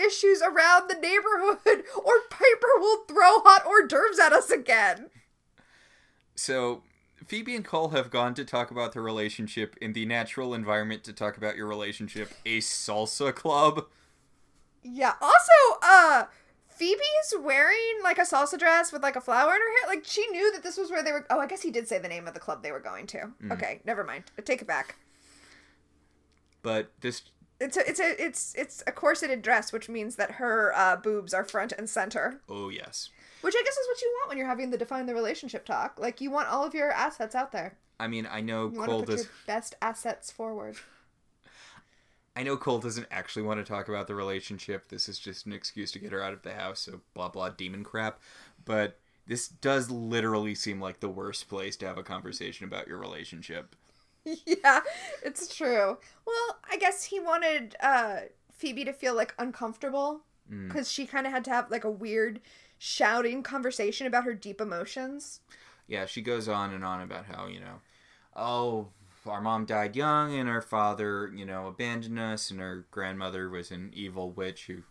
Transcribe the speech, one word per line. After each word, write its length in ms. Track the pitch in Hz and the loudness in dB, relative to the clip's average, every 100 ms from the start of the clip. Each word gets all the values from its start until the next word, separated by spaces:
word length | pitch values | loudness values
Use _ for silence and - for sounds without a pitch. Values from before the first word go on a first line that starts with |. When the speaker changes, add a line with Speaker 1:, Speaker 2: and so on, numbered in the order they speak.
Speaker 1:
issues 380 | 403 403 403 381 | 2 4 4 6
around 480 | 330 339 330 359 370 | 4 6 8 8 6
the 60 | |
neighborhood, 880 | 349 330 392 415 415 392 403 415 427 - - | -2 2 4 4 2 2 4 4 4 2 -2
or 180 | - 466 453 | 4 4 4
Piper 420 | - 523 453 480 494 | 6 6 8 8 6
will 260 | 392 440 | 6 2
throw 360 | - 311 370 427 | 2 8 10 12
hot 200 | 392 392 339 | 12 10 10
hors 200 | 330 285 | 6 6
d'oeuvres 320 | 269 427 359 | 4 4 6
at 140 | 311 | 8
us 180 | 294 - | 6 4
again." 600 | 349 247 226 202 180 269 - _ _ _ _ _ _ _ _ _ _ _ | 0 4 4 4 2 -6 -20 _ _ _ _ _ _ _ _ _ _ _
Speaker 2:
So, 480 | - - 131 123 120 - _ _ _ - | -8 -2 0 0 -2 -8 _ _ _ -10
Phoebe 280 | 214 226 | -8 -6
and 100 | 240 | -6
Cole 260 | 202 160 160 | -2 -2 0
have 200 | 151 127 | 0 0
gone 240 | 123 123 | 0 0
to 100 | 123 | -2
talk 260 | 131 120 120 | -4 -2 -2
about 220 | 120 117 | -4 -4
their 100 | 117 | -4
relationship 760 | 113 110 107 - 107 - 107 - | -4 -2 -2 -4 -8 -6 -6 -6
in 120 | 110 | -6
the 140 | 110 110 | -4 -2
natural 480 | 117 110 - 127 | -2 -2 -4 -6
environment 500 | 117 107 107 107 107 | -4 -2 0 -2 -6
to 80 | - | -10
talk 240 | 107 104 101 | -6 -6 -4
about 200 | 107 - | -6 -4
your 100 | 107 | -6
relationship, 680 | 104 104 104 104 104 104 - | -6 -6 -8 -8 -8 -10 -10
a 140 | 113 113 | -4 -2
salsa 760 | 110 - - 107 107 - 139 | -2 -4 -2 -2 -2 -2 -2
club. 520 | 131 160 143 151 151 - _ _ _ _ _ _ _ _ _ | -2 0 4 4 2 -4 _ _ _ _ _ _ _ _ _
Speaker 1:
Yeah. 320 | 247 247 262 - | -12 0 0 2
Also, 580 | 285 698 698 659 508 - | 8 8 12 12 12 6
uh, 420 | 349 370 330 269 - - _ _ _ | 10 12 12 8 4 -6 _ _ _
Phoebe 320 | - 339 440 587 605 | -4 0 2 2 2
is 100 | 622 415 | 0 -2
wearing, 600 | 294 269 302 440 453 440 | 2 4 6 4 2 0
like, 160 | 370 349 | 2 2
a 40 | |
salsa 360 | 359 277 285 320 | 4 4 2 2
dress 320 | 349 330 330 | 6 6 4
with, 100 | 294 | 0
like, 140 | 277 269 | -2 -2
a 40 | |
flower 340 | - 240 294 | 0 4 4
in 60 | 381 | 4
her 180 | 453 466 | 4 2
hair. 80 | 494 | 2
Like, 160 | 392 - | -2 -2
she 200 | - 453 | -2 -2
knew 220 | 381 415 | 2 2
that 100 | 392 | 0
this 140 | 359 339 | -4 -6
was 140 | 370 | -4
where 120 | 339 | -2
they 100 | 311 | -2
were. 140 | 294 - | -2 0
Oh, 80 | - | 0
I 60 | 285 | 0
guess 160 | 370 | -4
he 80 | 339 | -6
did 160 | 233 226 | -4 -4
say 100 | 190 | -4
the 100 | 180 | -4
name 180 | 170 170 | -10 -10
of 80 | |
the 60 | 165 | -12
club 220 | - 147 | -10 -8
they 100 | 147 | -8
were 80 | 135 | -8
going 260 | 107 95 151 | -10 -12 -12
to. 240 | - 208 247 | -12 -12 -12
Speaker 2:
Mm. 100 | 208 | -8
Speaker 1:
Okay, 280 | 202 120 - | -6 -6 -8
never 180 | - 233 | -6 -6
mind. 220 | - 131 - - | -6 -10 -14 -10
I 40 | |
take 180 | 208 254 | -4 -4
it 60 | - | -2
back. 280 | 151 - - _ _ _ - - - _ _ _ _ _ _ _ _ _ _ | -4 -4 -12 _ _ _ -20 -20 -20 _ _ _ _ _ _ _ _ _ _
Speaker 2:
But 280 | 117 110 107 _ | -4 -2 -4 _
this 220 | 123 123 - _ _ - | -8 -8 -12 _ _ -8
Speaker 1:
It's 160 | 269 359 | -4 0
a, 120 | - | 0
it's 120 | 359 | 0
a, 220 | 339 - | -2 -2
it's, 300 | 320 - - - | -4 -6 -10 -8
it's 260 | 269 - - | -10 -10 -10
a 60 | |
corseted 480 | 254 294 302 302 254 | -2 0 2 0 -4
dress, 300 | 208 233 233 | 0 0 0
which 160 | 233 - | -8 -8
means 280 | 226 214 240 | -8 -8 -4
that 160 | 202 | -6
her, 400 | 220 247 220 208 | -4 -2 2 2
uh, 220 | - 190 180 | 4 4 2
boobs 360 | 214 214 180 | 0 -4 -2
are 120 | 185 | -4
front 280 | 214 214 220 | -4 -4 -6
and 160 | 226 220 | -8 -6
center. 520 | - 196 226 170 269 - | -4 -4 -4 -6 -6 -14
Speaker 2:
Oh, 200 | 202 98 | -10 -10
yes. 400 | 98 - - - - - - | -10 -12 -12 -14 -16 -20 -8
Speaker 1:
Which 120 | 349 440 | -2 0
I 60 | |
guess 120 | 539 554 | 0 -2
is 100 | 508 | -4
what 120 | 494 | -4
you 80 | 494 480 | -4 -4
want 100 | 571 | -4
when 80 | 269 | -4
you're 80 | 262 | -4
having 220 | 247 262 | -4 -4
the 80 | 240 | -6
define 280 | 226 262 247 | -6 -6 -6
the 80 | |
relationship 500 | 233 226 320 269 220 - | -4 -4 -4 -8 -12 -6
talk. 320 | 147 277 - | -4 -6 -6
Like, 220 | 233 240 | -8 -8
you 100 | 269 | -6
want 180 | 285 285 | -4 -2
all 160 | 254 | -2
of 100 | 285 | -2
your 160 | 311 294 | -2 -2
assets 440 | - 277 - 220 | 0 -2 -4 -6
out 180 | 254 277 | -4 -4
there. 240 | 208 170 - _ - | -6 -10 -12 _ -10
Speaker 2:
I 80 | 113 | -6
mean, 180 | 117 110 | -6 -6
I 100 | 110 | -6
know 280 | 110 113 110 | -4 -2 -4
Speaker 1:
You 80 | 113 | -4
wanna 100 | 113 | -2
Speaker 2:
Cole 80 | 113 | -2
Speaker 1:
put 100 | 107 | -2
Speaker 2:
does 140 | 107 | -4
Speaker 1:
your 80 | - - - | -6 -10 -6
best 280 | 214 - - | -6 -6 -6
assets 500 | 226 226 - 196 - | -6 -6 -8 -8 -10
forward. 440 | - 226 214 214 214 - _ _ _ _ _ _ - - - _ _ _ _ _ - | -12 -10 -10 -12 -14 -20 _ _ _ _ _ _ -20 -20 -20 _ _ _ _ _ -8
Speaker 2:
I 60 | |
know 140 | 135 139 | -4 -4
Cole 240 | - 120 | 0 -2
doesn't 260 | 120 113 120 | -2 -8 -8
actually 300 | 98 92 113 | -10 -8 -6
want 220 | 107 107 | -4 -4
to 60 | 98 | -6
talk 160 | 104 98 | -8 -6
about 200 | 104 101 | -8 -6
the 60 | |
relationship. 760 | 101 98 98 - 98 - 98 - | -6 -6 -6 -8 -12 -10 -10 -10
This 200 | 104 - | -10 -8
is 120 | 95 | -10
just 260 | - 92 - | -14 -14 -12
an 60 | |
excuse 400 | 101 - - 98 | -12 -12 -10 -10
to 80 | 98 | -10
get 100 | 101 | -10
her 100 | 98 | -8
out 100 | 98 | -8
of 100 | 95 | -10
the 120 | 90 | -12
house, 260 | 101 95 95 | -10 -10 -10
so 200 | - 92 - | -12 -14 -18
blah, 160 | - 90 | -10 -10
blah, 220 | 95 92 | -6 -8
demon 340 | 82 92 98 | -8 -12 -12
crap. 340 | 104 110 110 - - - - _ | -10 -6 -6 -8 -16 -20 -20 _
But 340 | - 110 104 - _ _ - | -4 -2 -2 -4 _ _ -10
this 200 | 120 - | -8 -10
does 420 | - 139 135 120 | -6 0 0 -2
literally 640 | 120 113 117 110 107 107 104 | -6 -4 -2 0 0 -2 -6
seem 240 | 107 98 | -6 -6
like 180 | 95 90 | -8 -8
the 100 | 104 | -8
worst 400 | 95 98 98 - | -8 -8 -10 -10
place 280 | 98 98 - | -10 -8 -10
to 100 | 95 | -10
have 100 | 92 | -10
a 40 | |
conversation 600 | 90 95 95 - 92 98 98 | -10 -12 -12 -10 -10 -12 -12
about 220 | 98 - | -12 -12
your 100 | 90 | -12
relationship. 800 | 98 85 - 82 85 82 - _ | -12 -12 -14 -16 -12 -12 -14 _
Speaker 1:
<laughs> 40 | _ _ _ _ - 320 - | _ _ _ _ -12 -10 -4
Yeah, 340 | 370 277 269 523 679 762 605 | 2 4 4 2 -8 -12 -10
it's 320 | - - 349 | -10 -10 -10
true. 440 | - 294 233 196 233 - _ - | -6 -2 0 0 -2 -12 _ -6
Well, 320 | 466 466 - - | -4 -4 -8 -8
I 80 | 415 | -2
guess 260 | 370 392 | -2 -2
he 160 | - 392 | -6 -8
wanted, 560 | 339 330 339 302 233 - | -2 0 0 -2 -4 -4
uh, 380 | 269 269 220 190 - _ _ | 2 2 0 -4 -10 _ _
Phoebe 320 | - 311 247 269 | -10 -10 -8 -8
to 60 | |
feel, 180 | 277 262 | -6 -2
like, 200 | 233 214 - | -2 -2 -4
uncomfortable, 840 | 240 - 226 226 277 269 285 302 _ _ - | -8 -8 -10 -8 -6 -4 -4 -6 _ _ -16
Speaker 2:
Mm. 200 | 208 190 | -12 -8
Speaker 1:
'cause 200 | 294 254 | -6 -6
she 160 | - 269 | -6 -6
kinda 220 | 277 269 | -6 -4
had 160 | 262 | -4
to 60 | 247 | -2
have, 200 | 247 240 | -2 -2
like, 140 | 233 | -4
a 60 | 220 | -6
weird 500 | 208 220 214 220 220 - - - _ | -6 -4 -2 -2 -4 -16 -20 -20 _
shouting 640 | - - 220 233 240 254 | -6 0 2 2 0 -4
conversation 640 | 247 262 254 254 208 - 262 | -6 -6 -4 -4 -4 -4 -2
about 180 | 240 | -2
her 80 | 247 | -2
deep 300 | 220 202 196 | -6 -10 -10
emotions. 800 | 214 170 190 - 262 285 - - _ - - _ - | -8 -8 -8 -10 -12 -12 -16 -20 _ -20 -20 _ -10
Speaker 2:
Yeah, 200 | 104 95 | -8 -8
she 160 | - | -8
goes 260 | 113 120 110 | -6 -4 -2
on 240 | 104 101 | -2 -2
and 100 | 95 95 | -6 -6
on 160 | 92 | -6
about 240 | 92 92 101 | -8 -12 -14
how, 200 | 92 95 | -14 -14
you 120 | 95 | -14
know, 220 | 95 95 _ _ _ _ _ | -16 -20 _ _ _ _ _
"Oh, 540 | - 117 123 120 113 101 _ _ _ - | -8 -4 -2 -2 -2 -6 _ _ _ -10
our 160 | 104 | -6
mom 240 | 110 113 110 | -2 -2 -2
died 280 | 107 104 | -2 -2
young, 380 | 113 151 151 147 | -2 0 2 0
and 140 | 143 127 | -2 -2
our 140 | 117 | -4
father, 680 | - 110 104 104 104 101 101 | -2 0 0 0 -4 -4 -8
you 100 | 98 | -10
know, 220 | 95 95 95 | -10 -10 -10
abandoned 520 | 92 120 117 113 117 | -6 -6 -6 -6 -6
us, 320 | 113 107 - | -6 -6 -8
and 120 | 95 | -8
our 240 | 92 92 90 | -10 -12 -12
grandmother 600 | - 95 95 95 92 92 | -8 -8 -6 -8 -6 -8
was 200 | 90 85 | -8 -12
an 200 | 90 95 | -12 -14
evil 360 | - 98 92 92 | -12 -10 -8 -8
witch 360 | 90 92 92 - | -6 -8 -8 -12
who, 160 | 90 82 | -14 -16